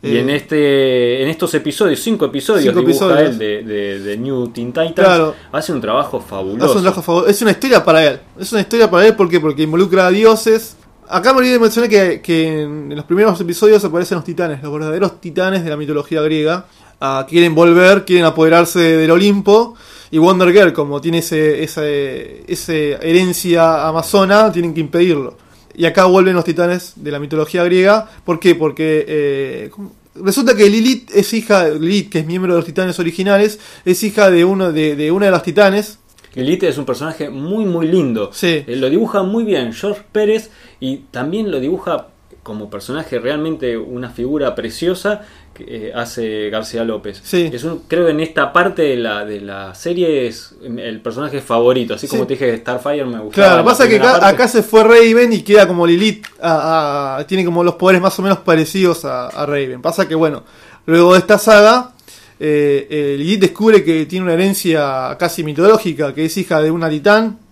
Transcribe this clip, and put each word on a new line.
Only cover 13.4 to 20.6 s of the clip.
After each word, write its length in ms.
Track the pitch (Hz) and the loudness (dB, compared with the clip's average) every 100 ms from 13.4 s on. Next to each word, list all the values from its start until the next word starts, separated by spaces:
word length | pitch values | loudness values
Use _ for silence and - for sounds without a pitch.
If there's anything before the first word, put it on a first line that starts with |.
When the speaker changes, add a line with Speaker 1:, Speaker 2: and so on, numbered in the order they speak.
Speaker 2:
episodios 440 | 170 170 214 214 | -4 2 4 4
aparecen 320 | 196 160 175 180 | 2 -4 -4 -6
los 80 | |
titanes, 380 | 165 170 170 139 | -6 -6 -6 -6
los 100 | 147 | -10
verdaderos 480 | 151 156 165 175 - | -8 -6 -2 -4 -4
titanes 440 | 175 151 185 190 | -10 -4 -2 -2
de 60 | 165 | -4
la 60 | 151 | -6
mitología 460 | 147 147 143 160 | -4 -6 -4 -2
griega. 440 | 151 156 151 180 - _ _ _ | -2 0 -2 -4 -8 _ _ _
Ah, 260 | 135 135 135 | -4 -4 0
quieren 280 | 165 170 156 | 2 4 4
volver, 480 | 170 170 180 202 | 6 8 6 4
quieren 200 | 190 180 | 4 2
apoderarse 540 | 165 160 160 165 170 180 | 2 2 4 4 2 2
del 320 | 165 160 160 | 2 2 4
Olimpo. 640 | 165 202 202 196 214 233 - - - - | 4 4 2 4 2 2 -8 -20 -20 -4
Y 60 | 160 | 2
Wonder 340 | 170 185 180 | 2 4 4
Girl, 200 | 185 | 6